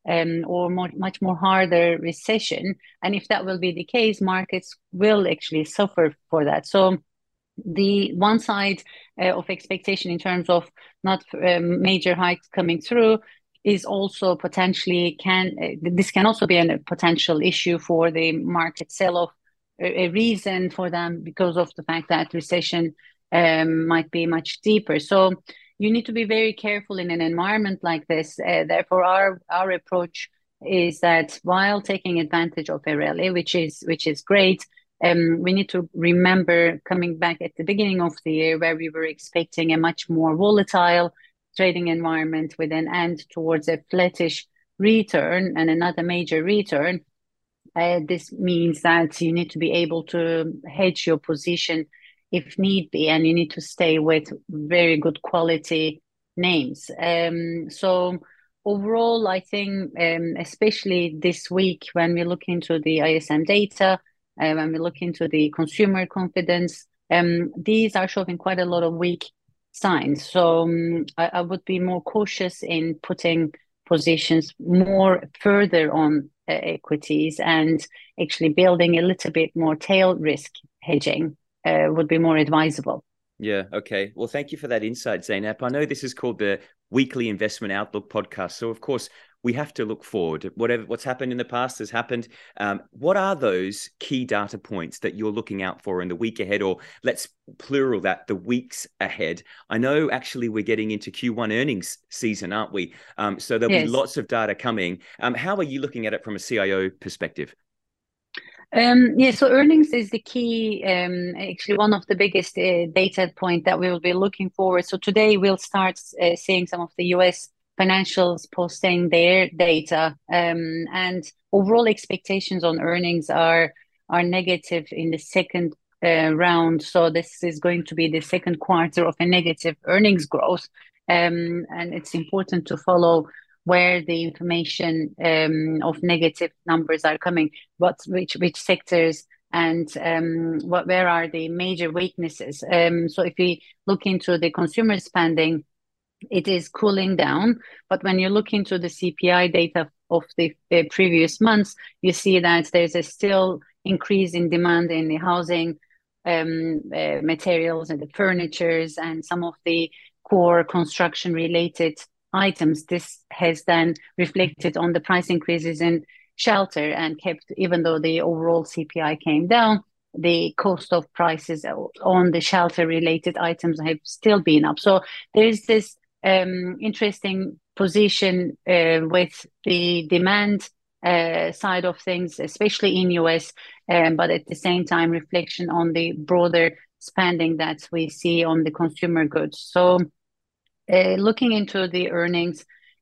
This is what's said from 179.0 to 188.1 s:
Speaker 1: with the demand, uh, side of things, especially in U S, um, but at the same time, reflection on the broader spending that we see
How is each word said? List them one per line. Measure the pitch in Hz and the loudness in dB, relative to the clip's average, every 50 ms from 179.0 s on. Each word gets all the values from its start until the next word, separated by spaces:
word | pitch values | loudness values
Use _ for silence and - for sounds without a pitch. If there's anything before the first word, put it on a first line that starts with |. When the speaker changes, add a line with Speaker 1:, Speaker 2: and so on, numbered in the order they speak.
| 160 | 2
Speaker 1:
with | 160 175 180 175 175 - - - - _ _ - | 2 2 2 2 0 -4 -12 -20 -20 _ _ -2
the | 196 180 175 175 175 175 170 160 151 | -2 0 0 2 0 0 -2 0 0
demand, | 180 175 180 190 202 208 208 208 202 196 - - _ _ _ _ _ _ - | 0 2 2 2 2 2 2 0 0 -2 -4 -10 _ _ _ _ _ _ -2
uh, | 175 180 170 165 165 165 165 165 165 | 0 2 2 0 0 -2 -2 -2 -4
side | 170 - - 196 180 180 175 | -4 -4 -4 -2 -2 -2 -2
of | 180 175 - | -4 -4 -4
things, | - 190 180 180 180 165 - - | -6 -6 -4 -4 -4 -6 -6 -8
especially | - 151 - - 214 208 - - 214 196 185 185 | -10 -10 -4 -2 0 0 0 0 0 2 2 2
in | 185 180 | 2 2
U | 175 170 165 | 2 2 2
S, | 165 165 165 - - - - - - - - _ - | 2 2 0 -2 -8 -16 -20 -20 -20 -20 -12 _ 0
um, | 175 175 165 165 165 | 2 4 4 4 2
but | 156 170 165 | 2 2 0
at | 170 156 - | 0 -2 -4
the | - 143 | -8 -10
same | - - 180 175 180 170 | -4 -2 -2 0 0 -2
time, | - 175 170 170 170 | 0 0 0 0 0
reflection | 165 165 151 - - 175 165 - - - 180 165 | 0 -2 -4 -4 -4 -4 -4 -4 -6 -8 -6 -2
on | 160 170 170 165 | -2 0 0 0
the | 160 165 165 165 - | 0 -2 -2 -4 -6
broader | 156 151 147 180 175 175 175 170 170 165 165 165 - _ _ _ _ | -8 -2 0 2 2 2 2 2 2 0 0 -2 -6 _ _ _ _
spending | - - - 190 185 180 175 165 165 165 165 | -20 -6 -2 0 0 0 0 0 0 -2 -2
that | 156 160 156 156 151 - - | -2 -4 -4 -6 -8 -10 -8
we | 170 165 160 | -6 -4 -4
see | 147 | -6